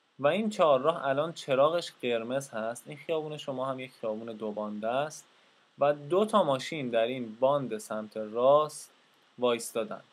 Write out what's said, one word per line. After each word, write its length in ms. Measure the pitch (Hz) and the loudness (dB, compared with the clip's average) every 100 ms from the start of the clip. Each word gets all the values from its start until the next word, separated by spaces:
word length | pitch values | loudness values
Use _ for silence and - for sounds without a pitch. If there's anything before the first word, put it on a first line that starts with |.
| _ - | _ 0
و 80 | 139 | 2
این 220 | 180 220 | 2 0
چهارراه 580 | 214 160 135 143 170 139 | 2 6 6 4 0 0
الان 260 | 135 165 | 0 -2
چراغش 580 | 160 - 131 147 170 165 - | -6 0 4 4 2 -4 -6
قرمز 480 | 123 117 113 131 139 | -2 -2 -2 -4 -6
هست. 340 | 110 110 120 147 | -6 -6 -6 -12
این 120 | 147 | -14
خیابون 400 | - 160 151 151 | -4 -4 -4 -8
شما 280 | - 131 131 | -8 -6 -4
هم 140 | 131 | -6
یک 120 | 131 - | -10 -8
خیابون 260 | 113 107 117 | -6 -6 -8
دو 240 | 107 110 | -8 -6
بانده 360 | 107 107 104 110 | -4 -6 -4 -2
است 380 | 131 151 - - _ _ _ _ - | -2 -2 -8 -20 _ _ _ _ 0
و 140 | 139 | 2
دو 320 | 147 143 180 214 | 2 0 0 4
تا 180 | 214 | 4
ماشین 460 | 165 131 - 160 127 | 4 0 -2 -6 -2
در 160 | 117 117 | 2 2
این 320 | 131 113 110 | 0 -8 0
باند 380 | 131 147 123 107 | 2 2 0 -6
سمت 400 | - 107 107 110 | -6 -8 -6 -8
راست 760 | 107 113 127 147 151 - - _ _ _ _ - | -6 2 6 6 4 -4 -18 _ _ _ _ -2
وایستادن. 640 | 120 120 - 120 107 101 - | 0 0 -2 -4 -4 -8 -14